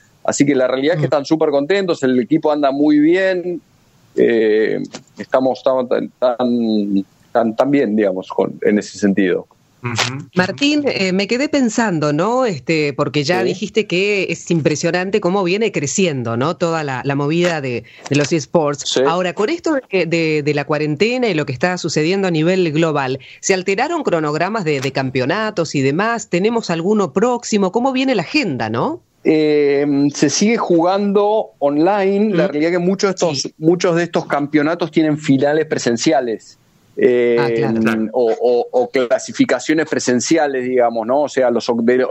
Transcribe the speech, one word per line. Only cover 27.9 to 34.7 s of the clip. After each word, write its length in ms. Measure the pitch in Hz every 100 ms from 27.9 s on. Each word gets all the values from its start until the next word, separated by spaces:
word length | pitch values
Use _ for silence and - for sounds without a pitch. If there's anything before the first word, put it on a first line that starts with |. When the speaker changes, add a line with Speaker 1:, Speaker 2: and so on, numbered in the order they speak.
Speaker 3:
viene 220 | 262 269
la 80 | 247
agenda, 480 | 247 302 214 123 110
no? 320 | 117 214 339 _ _ -
Speaker 1:
Eh, 600 | 156 151 147 143 143 143 139 143
se 160 | - -
sigue 260 | - 208 233
jugando 920 | - 170 175 196 202 202 208 214 214 -
online. 720 | 143 147 175 208 190 196 220
La 100 | 175
Speaker 3:
Ujú. 80 | 147
Speaker 1:
realidad 200 | 143 165
es 60 | 180
que 60 |
muchos 240 | 175 196 196
de 60 | 185
estos, 260 | 170 139
Speaker 3:
Sí. 120 | - -
Speaker 1:
muchos 380 | 160 180 190 170
de 80 |
estos 200 | 170 175 -
campeonatos 640 | 147 143 151 147